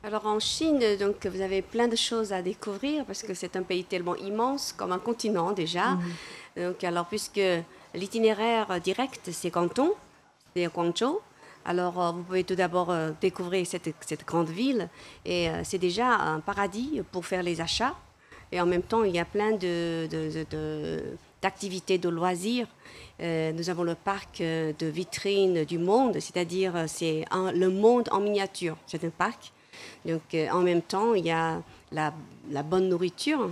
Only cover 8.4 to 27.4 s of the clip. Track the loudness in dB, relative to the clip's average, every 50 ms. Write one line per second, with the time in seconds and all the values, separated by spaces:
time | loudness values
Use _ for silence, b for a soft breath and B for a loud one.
8.4 | 2 2 2 2 2 0 -2 -2 0 0 0 0 0 -2 -4 -10 -10 -10 -10 -4
9.4 | -6 -2 0 2 0 2 2 2 2 2 2 0 -6 -20 -20 -20 _ _ _ _
10.4 | _ _ _ -2 -2 0 0 0 0 0 2 2 0 0 0 -2 -6 -8 B B
11.4 | B B B B B -2 0 0 0 0 0 2 0 0 0 -2 -6 -2 0 0
12.4 | 0 0 2 0 2 2 2 2 2 2 0 0 0 -2 -2 0 0 -2 0 0
13.4 | -6 -2 0 0 0 0 -4 -4 -4 -6 -8 -6 -8 -8 -8 -8 -6 -2 0 0
14.4 | 0 0 0 -2 0 0 2 0 -2 -4 B B B B B B B -2 0 0
15.4 | 0 0 0 -2 -4 -4 -2 0 0 0 2 2 4 4 4 4 4 2 0 -2
16.4 | -2 -4 -2 0 -2 -2 -2 -4 -4 -2 -2 -4 -4 -4 -6 -6 -4 -2 -2 0
17.4 | 0 0 0 -2 -2 -2 0 0 0 0 -2 -4 -14 -20 _ B B B B B
18.4 | B B -2 2 2 4 4 2 0 2 2 2 2 4 2 0 -2 0 0 0
19.4 | 2 2 2 2 0 0 0 0 0 0 -2 -2 -4 -4 -4 -4 -4 -2 -4 -4
20.4 | -6 -6 -6 -6 -4 -4 -4 -4 -4 -4 -4 -4 -6 -8 -10 -12 -16 -20 -14 _
21.4 | -4 -4 -4 -2 -8 -6 -6 -6 0 2 2 2 2 0 0 2 0 0 0 0
22.4 | -2 0 0 0 -2 -4 -8 B B B B B B B B -8 -4 -2 0 0
23.4 | 0 0 -2 -2 -2 -4 -2 0 0 -2 -2 -2 -2 -4 -4 -4 -6 -12 -8 -4
24.4 | -2 -2 0 0 0 -2 -2 -2 -4 -4 -2 -4 -6 -4 -6 -4 0 2 4 6
25.4 | 6 6 6 4 2 0 0 0 2 4 6 6 6 4 2 0 -4 -4 -2 -2
26.4 | -2 0 0 0 0 0 0 -2 -2 -2 -2 -2 0 0 0 0 -2 -2 0 0